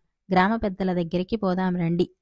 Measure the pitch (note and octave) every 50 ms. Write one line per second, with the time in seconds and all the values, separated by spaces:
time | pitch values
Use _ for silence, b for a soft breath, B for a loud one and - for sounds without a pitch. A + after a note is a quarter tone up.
0 | - _ _ _ _ - F#3 F3+ F#3 G3+ A3+ A#3 A3+ G3+ F#3 - F#3+ F#3 F3 F3+
1 | E3+ E3 F3+ F3 F#3 - A3+ G#3+ G3+ F#3 F3+ F#3 F#3 F#3 F3+ F3+ E3+ E3 E3+ F3
2 | F3+ - _ _